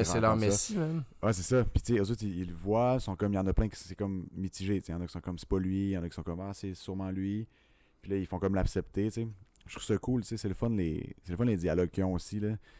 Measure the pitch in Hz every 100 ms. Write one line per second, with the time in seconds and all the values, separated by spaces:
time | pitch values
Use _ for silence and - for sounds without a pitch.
0 | 101 113 110 110 107 104 - 208 160 160
1 | 131 - 104 95 85 127 117 - - 117
2 | 98 117 107 87 92 82 95 110 123 131
3 | - 92 104 98 95 92 110 - - 92
4 | 101 95 - - 95 - 95 98 - 85
5 | 87 87 87 87 - 98 92 95 98 95
6 | 85 - 82 85 95 98 98 90 - 95
7 | 95 95 98 104 110 _ _ _ _ _
8 | - 98 90 90 95 95 90 95 - -
9 | 107 113 113 104 - - - - - 101
10 | - 123 98 113 101 92 117 107 85 78
11 | - - - 87 120 101 87 80 87 -
12 | 95 90 - 104 104 107 -